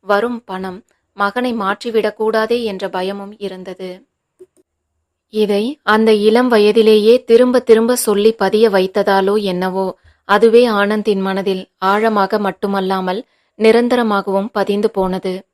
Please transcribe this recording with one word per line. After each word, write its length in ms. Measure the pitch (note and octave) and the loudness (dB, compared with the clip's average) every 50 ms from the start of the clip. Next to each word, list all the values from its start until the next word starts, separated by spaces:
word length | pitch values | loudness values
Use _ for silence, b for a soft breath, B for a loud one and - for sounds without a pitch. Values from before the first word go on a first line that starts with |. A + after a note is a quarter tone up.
| _ | _
வரும் 340 | F#3+ G3+ G3+ G#3+ B3 B3 A3+ _ | 0 -2 0 0 -4 -6 -8 _
பணம் 360 | - F#3+ F#3 F#3+ F#3+ F3+ F#3 _ _ _ _ _ _ _ G3 | -12 -12 -10 -10 -10 -12 -14 _ _ _ _ _ _ _ -4
மகனை 340 | G3+ G3+ G3 B3 B3 B3+ A#3 | -4 -4 -2 -4 -4 -4 -4
மாற்றிவிடக்கூடாதே 1040 | A3+ G3+ F#3+ G3+ - - A#3+ A3 A3+ G#3+ G#3+ G#3 _ A3 A3 A3 A3 A3 A3+ A#3 B3 A#3+ | -4 -4 -4 -6 -6 -8 -4 -4 -2 -2 -2 -4 _ -4 -2 0 -2 -2 0 -2 -4 -4
என்ற 200 | A3 G3 F#3+ G3 F#3+ | -6 -8 -6 -8 -8
பயமும் 440 | F3+ F#3 F#3 F#3+ G3+ G3+ G3 G3 G#3 A3 | -6 -6 -6 -6 -8 -10 -12 -16 -16 _
இருந்தது. 500 | G3+ G3 F#3 F#3 F#3 F#3 F#3 F3+ F#3+ F#3 F3+ F#3+ A#3+ _ _ _ _ _ _ _ F#4+ _ _ _ _ _ _ _ _ _ _ _ _ _ _ _ _ _ - | -12 -12 -12 -12 -14 -16 -14 _ -14 -14 -14 -16 _ _ _ _ _ _ _ _ -20 _ _ _ _ _ _ _ _ _ _ _ _ _ _ _ _ _ -4
இதை 300 | G#3+ G#3+ G3 G#3 G3+ G#3+ B3 D4 _ _ | -2 -2 0 0 -2 -2 -4 -8 _ _
அந்த 260 | G3+ G#3+ A3 A3 A3 A3 G#3 | 0 0 2 4 2 2 4
இளம் 300 | G3+ G#3+ G#3+ A#3+ B3 B3+ | 4 2 2 4 2 2
வயதிலேயே 680 | A#3+ G#3+ G#3 G#3 G#3 A3+ A3 A3 A3 G#3+ G#3 A3 A#3 B3+ - | 2 4 4 4 4 4 4 4 4 4 6 4 4 4 4
திரும்ப 360 | - A3+ A#3 B3+ B3 B3 B3+ | 2 4 4 4 4 2 0
திரும்ப 360 | B3 - A3+ A3 A3+ A#3 B3 | 4 4 4 4 4 0 0
சொல்லி 360 | A#3+ - - G#3 G3+ G#3 A3 A3+ | -2 0 -2 0 2 2 2 2
பதிய 320 | - G3+ G3 G3 G#3+ A3+ A3+ | 2 -2 0 2 2 2 4
வைத்ததாலோ 680 | G3 G3 F#3 F#3+ F#3+ G#3 G3+ G3+ G3 G3 F#3+ G3 G3+ G#3+ G#3 | 2 2 0 0 -2 -2 0 2 2 0 2 0 -2 -2 -2
என்னவோ, 440 | G3 F3+ F3+ F3+ F#3 F#3 F#3+ F#3+ F#3 - _ _ _ _ _ _ - | -4 -4 -4 -4 -4 -4 -4 -4 -6 -6 _ _ _ _ _ _ 0
அதுவே 360 | G3 G#3 G3+ A#3 A3 A#3+ B3 A#3+ | 2 4 4 6 6 6 4 4
ஆனந்தின் 500 | G#3+ G3+ G3+ G3+ G#3+ G#3+ G#3 A3+ G3+ F#3+ | 2 0 0 0 0 -2 -2 -2 -2 -2
மனதில் 400 | F#3+ F#3+ F#3+ G3 G3 G3+ F#3+ F#3 F#3 _ _ _ F#3+ | -2 -4 -4 -4 -4 -4 -4 -6 -8 _ _ _ 0
ஆழமாக 560 | F#3+ G3 G#3 A3 A3+ A3 G#3 G3 F#3+ - G#3+ | 0 0 2 0 0 0 0 0 0 0 -2
மட்டுமல்லாமல் 840 | G#3 G3 F3 _ - G3+ G3 G3 F#3+ F#3 F#3+ F#3+ F#3 F#3 F3+ G#3 C4 _ _ _ _ _ _ _ | -2 -4 -6 _ -6 -4 -4 -2 -2 -2 -4 -4 -4 -4 -6 -6 -8 _ _ _ _ _ _ _
நிரந்தரமாகவும் 920 | G#3+ A3 A3 A#3 B3 A#3+ B3+ A#3+ A#3+ A3 G#3 G3 G3 - F#3+ G3 G3 A3+ | 2 2 2 2 2 0 0 0 0 0 -2 -2 -2 -2 -4 -4 -4 -4
பதிந்து 380 | _ G#3 G3 - G3+ G3+ G#3 G#3+ | _ -6 -4 -2 -2 -2 -2 -2
போனது. 440 | - G3+ F#3+ F#3 F#3 F#3+ - F#3+ F#3 F#3+ - _ | -2 -2 -4 -2 -4 -4 -6 -6 -8 -8 -12 _